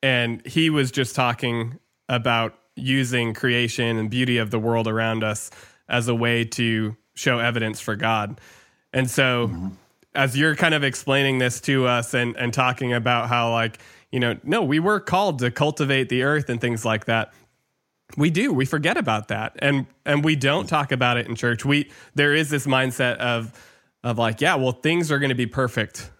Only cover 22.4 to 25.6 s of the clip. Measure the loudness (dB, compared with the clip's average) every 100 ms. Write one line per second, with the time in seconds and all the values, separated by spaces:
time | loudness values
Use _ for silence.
22.4 | 2 -2 0 2 2 0 0 0 -2 -2
23.4 | -4 -12 -20 _ _ _ -6 0 0 0
24.4 | 0 2 0 0 0 0 0 0 0 0
25.4 | -2 -2